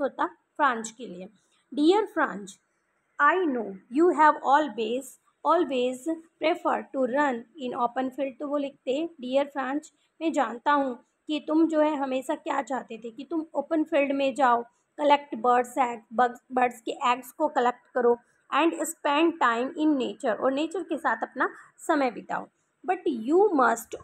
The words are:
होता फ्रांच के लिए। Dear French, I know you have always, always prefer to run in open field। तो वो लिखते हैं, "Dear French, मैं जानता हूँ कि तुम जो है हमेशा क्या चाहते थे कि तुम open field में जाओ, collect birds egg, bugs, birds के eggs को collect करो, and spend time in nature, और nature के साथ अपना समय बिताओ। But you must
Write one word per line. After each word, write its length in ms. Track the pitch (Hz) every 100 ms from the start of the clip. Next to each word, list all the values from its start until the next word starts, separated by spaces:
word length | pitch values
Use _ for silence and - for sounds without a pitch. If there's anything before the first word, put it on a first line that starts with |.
होता 260 | 277 - 320
फ्रांच 640 | - _ - 294 233 220
के 160 | - 226
लिए। 220 | 180 185 _ _ _ _ 240
Dear 280 | 302 392
French, 460 | 427 - 254 202 196 - _ _ _ _ _ -
I 140 | 285 349 349
know 220 | 247 208 196 - 240
you 160 | 349 277
have 160 | 311 302 -
always, 560 | 277 302 214 220 240 277 - _ _ 285
always 500 | 330 311 262 247 254 - 320 - -
prefer 340 | 311 349 311 226
to 300 | 214 277 254 254
run 240 | 294 240 240 330
in 100 | 247
open 360 | 269 240 240 262
field। 220 | 262 277 233
तो 80 | 285
वो 100 | 294
लिखते 340 | 277 - -
हैं, 180 | 262 330
"Dear 420 | - 247 262 285 285
French, 300 | 254 285 302 _ _ -
मैं 120 | 320
जानता 380 | 285 233 233 294
हूँ 340 | 294 269 240 _ _ -
कि 180 | 302 -
तुम 200 | 311 330
जो 140 | 320
है 140 | 302 302
हमेशा 400 | 277 262 254 302
क्या 260 | - 277
चाहते 360 | 277 254 226 226
थे 140 | 233
कि 160 | 226 -
तुम 160 | 330 320
open 300 | - 277 320
field 280 | 311 320 277
में 240 | 277 269 240
जाओ, 280 | 262 240 240 _ _ -
collect 380 | 294 285 285 233
birds 420 | 240 247 240 285
egg, 240 | 254 240 -
bugs, 260 | 226 247 240 -
birds 300 | 247 247 240
के 100 | -
eggs 400 | - 262 247 254
को 160 | - 302
collect 400 | 294 247 240 _
करो, 240 | - 240 240 _ _ - 262
and 180 | 330
spend 580 | 330 302 - 302 285 339 320
time 300 | 247 226 262 -
in 200 | 311 285
nature, 420 | 226 202 262 208
और 120 | 247
nature 300 | 269 320 370
के 140 | 330 302
साथ 200 | 269 220
अपना 260 | - - 339 - - _
समय 340 | - 311 262
बिताओ। 360 | 190 190 175 196 _ _ _ 269
But 400 | 359 381 254 220
you 220 | 330 415
must 440 | 320 240 226 - -